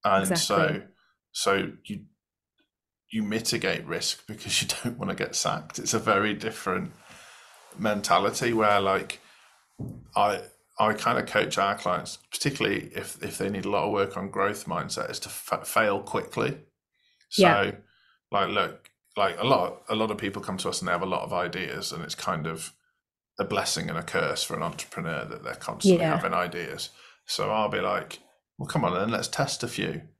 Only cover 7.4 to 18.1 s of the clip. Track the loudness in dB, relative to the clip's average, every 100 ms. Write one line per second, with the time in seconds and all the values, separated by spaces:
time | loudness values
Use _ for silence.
7.4 | -20 -20 -20 -2 0 0 4 4 4 2
8.4 | 0 4 6 6 4 2 0 -12 -14 -20
9.4 | -20 _ _ _ -12 -12 -4 2 4 2
10.4 | -4 _ _ 2 2 4 2 2 2 2
11.4 | 2 2 2 2 0 -2 -2 -12 _ -2
12.4 | -2 2 2 2 -2 -8 -10 -8 -8 -4
13.4 | -2 -2 0 2 2 2 0 -2 -6 0
14.4 | 0 0 -4 -4 -4 -4 -6 -6 -10 -10
15.4 | -4 -4 0 2 4 2 0 -4 -2 -2
16.4 | -2 -2 -14 _ _ _ _ _ _ 6
17.4 | 6 8 2 -2 -16 _ _